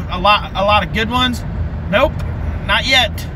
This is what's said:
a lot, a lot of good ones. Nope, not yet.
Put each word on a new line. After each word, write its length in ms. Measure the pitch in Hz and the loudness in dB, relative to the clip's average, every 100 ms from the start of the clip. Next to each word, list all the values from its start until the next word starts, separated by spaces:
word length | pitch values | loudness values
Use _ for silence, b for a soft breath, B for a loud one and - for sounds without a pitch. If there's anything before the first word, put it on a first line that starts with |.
| - | -4
a 80 | 185 | 0
lot, 320 | 196 208 170 | 4 4 0
a 120 | 190 | 0
lot 220 | 202 208 170 | 2 2 2
of 80 | |
good 160 | 202 220 | -2 0
ones. 340 | 247 254 240 - - - - - | 0 0 0 -4 -4 -4 -4 0
Nope, 240 | 202 311 - - - - - - | 2 2 0 -4 -4 -4 -4 0
not 180 | 220 233 | 0 2
yet. 420 | 262 214 - - | 2 2 -2 -8